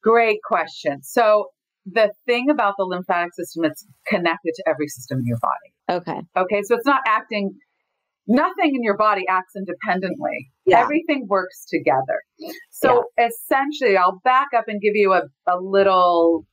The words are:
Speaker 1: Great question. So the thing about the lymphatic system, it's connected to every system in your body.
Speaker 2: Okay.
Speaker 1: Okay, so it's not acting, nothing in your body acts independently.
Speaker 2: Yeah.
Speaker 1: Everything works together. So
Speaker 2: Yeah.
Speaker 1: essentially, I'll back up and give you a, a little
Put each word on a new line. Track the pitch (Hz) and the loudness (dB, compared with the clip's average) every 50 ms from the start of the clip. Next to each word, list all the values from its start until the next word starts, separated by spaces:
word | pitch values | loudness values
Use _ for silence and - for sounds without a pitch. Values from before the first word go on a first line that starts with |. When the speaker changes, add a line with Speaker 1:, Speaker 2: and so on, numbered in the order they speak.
Speaker 1:
Great | - 220 226 233 233 220 214 208 - | 2 4 4 4 4 2 0 -2 -2
question. | - 220 175 156 151 - - - 156 139 135 - | -2 -2 -2 -2 -4 -10 -6 -4 -4 -4 -4 -10
So | - - 247 233 214 214 208 196 - _ _ _ _ _ _ _ | -4 0 2 4 4 4 4 2 -2 _ _ _ _ _ _ _
the | 190 175 226 220 202 208 _ _ | -6 0 2 2 2 0 _ _
thing | 247 240 240 247 285 | -2 -2 0 2 0
about | 302 285 220 202 196 202 | 0 2 0 0 0 -2
the | 196 | -4
lymphatic | 180 180 180 185 - 185 175 175 175 _ | -4 -4 -8 -4 -2 -2 -2 -2 -4 _
system, | - 175 - - 165 165 | -12 -12 -10 -6 -2 -2
it's | 151 143 - - _ _ _ _ | -2 -4 -6 -20 _ _ _ _
connected | - 208 196 170 170 165 180 _ 165 160 | -4 -4 0 0 -2 -2 -2 _ -6 -6
to | 165 - | -4 -2
every | 160 151 147 151 | -2 -2 -2 -4
system | 147 - - 123 - 135 131 | -8 -8 -16 -10 -8 -6 -4
in | 120 | -2
your | 120 120 113 | -2 -4 -2
body. | - - - - _ _ _ _ _ - 180 175 | -2 -4 -4 -4 _ _ _ _ _ -4 -4 -4
Speaker 2:
Okay. | 175 170 160 - - _ _ | -4 -6 -8 -8 -10 _ _
Speaker 1:
Okay, | 185 185 185 202 202 202 | -2 -2 0 -2 -4 0
so | 196 240 | 0 -2
it's | 233 233 | 0 2
not | 277 285 262 - | 0 0 2 2
acting, | 226 214 220 214 _ 220 208 202 196 180 - _ _ _ _ _ _ _ _ _ _ _ _ _ | 0 0 0 -2 _ -6 -4 -4 -6 -8 -12 _ _ _ _ _ _ _ _ _ _ _ _ _
nothing | 196 226 277 311 359 359 370 359 302 269 | 0 2 2 2 0 0 0 0 0 0
in | 254 | 0
your | 233 214 202 | 0 -2 0
body | 202 214 214 208 196 180 185 | 2 2 2 2 0 0 0
acts | 185 185 185 _ _ | 0 -2 -2 _ _
independently. | 202 190 180 165 - - 214 180 185 185 180 170 143 147 - - - - _ _ _ _ | -12 -10 -10 -10 -8 -4 -2 -2 -2 -2 -6 -6 -6 -6 -6 -6 -8 -12 _ _ _ _
Speaker 2:
Yeah. | 370 - - | 4 4 4
Speaker 1:
Everything | - 226 294 320 320 320 294 269 247 185 | 4 2 -2 -2 -2 -2 -4 -4 -2 -2
works | 196 190 185 185 - - - | -2 -2 -2 -4 -12 -20 -14
together. | - - 156 135 151 135 131 135 - - - - _ _ _ - - 320 - - _ | -6 -6 -2 0 0 0 0 0 -2 -6 -6 -8 _ _ _ -16 -16 -16 -16 -20 _
So | _ - - - 240 240 240 - _ - | _ 0 2 4 4 4 2 -2 _ 0
Speaker 2:
Yeah. | 240 | 0
Speaker 1:
essentially, | 233 233 - - - 294 269 269 277 302 - 262 226 196 | 0 -2 -8 -4 -2 0 0 0 -2 -4 -2 0 2 2
I'll | 185 180 185 190 185 _ | 4 2 2 0 0 _
back | 254 254 254 277 269 - | 2 2 2 0 0 -2
up | 233 220 | -2 -2
and | - 208 208 | -2 -8 -2
give | 190 208 208 | -2 0 2
you | 214 202 190 190 | 2 2 4 2
a, | 175 - - _ _ _ | 2 0 -4 _ _ _
a | - 180 180 | -2 -2 -2
little | 185 190 196 196 196 196 190 185 180 180 175 170 170 170 170 160 - _ | -2 0 2 4 4 4 4 4 4 4 4 4 4 4 2 0 -2 _